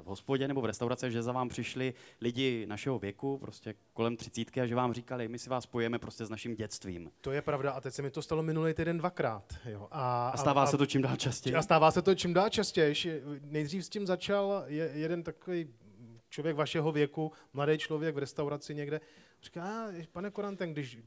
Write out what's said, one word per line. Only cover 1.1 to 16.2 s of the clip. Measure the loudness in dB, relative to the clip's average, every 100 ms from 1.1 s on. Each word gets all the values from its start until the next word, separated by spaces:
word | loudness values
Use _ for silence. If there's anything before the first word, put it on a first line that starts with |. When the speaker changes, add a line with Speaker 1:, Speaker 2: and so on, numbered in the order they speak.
Speaker 1:
že | 0
za | 0
vám | 0 -2
přišli | -2 -4 -2 -4 -4 -14 -4
lidi | -2 2 2 0 -2
našeho | -4 -2 -2
věku, | -4 -4 -4 -4
prostě | -8 -10 -10 -10 _
kolem | -2 0 0
třicítky, | -6 -6 -4 0
a | 0
že | 2
vám | 2
říkali: | 0 -6 -6 -6
„My | -6
si | -4
vás | -4
spojujeme | -2 0 0 0
prostě | -6 -8 -8
s |
naším | -6 -6 -6
dětstvím.“ | -6 -6 -6 -8 -10 -10
Speaker 2:
To | -4
je | -2
pravda | 0 0 0
a | -2
teď | -6
se | -6
mi | -6
to | -6
stalo | -2 -2
minulý | 0 2 2
týden | 0 0 0
dvakrát, | 0 0 0 -2 -8 -10 -8
jo. | -10 -8
A, | -2 0 2 0
Speaker 1:
A | 2
stává | 4 6
Speaker 2:
a, | 6
Speaker 1:
se | 6
to | 4
čím | 4
dál | 2 2
častěji? | 0 -2 0 2
Speaker 2:
A |
stává | 6 8 8
se | 8
to | 4 4
čím | 4
dál | 4 4
častěji. | 2 2 4 4 4 -2 -4 -6 -8
Nejdřív | -4 -2 -2 -2 -4
s |
tím | -4 0
začal | 0 2 2 2 0 -2
je-, | -2 -2
jeden | -2 -2 -2
takový | -4 -8 -4 -4 -4 -10 -20 -20 -20 -20